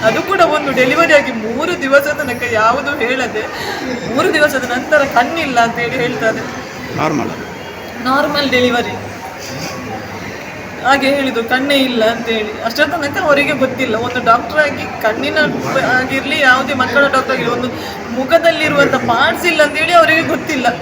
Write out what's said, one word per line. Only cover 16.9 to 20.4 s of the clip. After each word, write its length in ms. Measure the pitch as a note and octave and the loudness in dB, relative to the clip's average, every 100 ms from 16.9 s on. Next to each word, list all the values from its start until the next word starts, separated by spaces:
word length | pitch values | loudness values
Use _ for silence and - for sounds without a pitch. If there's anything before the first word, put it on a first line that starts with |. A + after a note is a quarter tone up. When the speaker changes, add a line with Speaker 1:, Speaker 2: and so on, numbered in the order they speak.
| A#3+ | 4
Speaker 1:
ಡಾಕ್ಟರ್ 300 | C#4 C4+ C4 | 4 2 0
ಆಗಿರ್ಲಿ, 220 | B3+ A#3 | -2 0
ಒಂದು 140 | G#3+ B3 - - - - | -2 -4 -4 -8 -10 -6
ಮುಖದಲ್ಲಿರುವಂಥ 840 | A#3 C4 E4 E4+ D#4+ D#4 C#4+ C#4 C4 | -4 2 4 4 2 0 2 4 2
ಪಾರ್ಟ್ಸ್ 500 | A#3+ A#3 D4 E4 F4 | 2 2 2 2 0
ಇಲ್ಲ 180 | D#4+ | 4
ಅಂತ 120 | D4 D4 | 2 2
ಹೇಳಿ 160 | D#4+ | 4
ಅವರಿಗೆ 280 | F4 D#4 D#4+ | 6 6 4
ಗೊತ್ತಿಲ್ಲ. 460 | D4 D#4+ | 2 -2